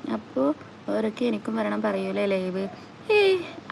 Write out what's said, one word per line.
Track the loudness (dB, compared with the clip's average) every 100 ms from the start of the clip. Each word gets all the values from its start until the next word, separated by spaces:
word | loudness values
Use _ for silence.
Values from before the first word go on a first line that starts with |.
| -6
അപ്പോ | -6 -4 0 2 0 -6 -12 -4
ഓരൊക്കെ | 0 0 0 0
എനിക്കും | 0 -2 -2
വരണം | 0 0
പറയൂലേ | 0 0 -2 0 2
ലൈവ്? | 2 0 -2 -4 -6 -16 -8 2
ഏയ്, | 6 6 4 0 -10 -2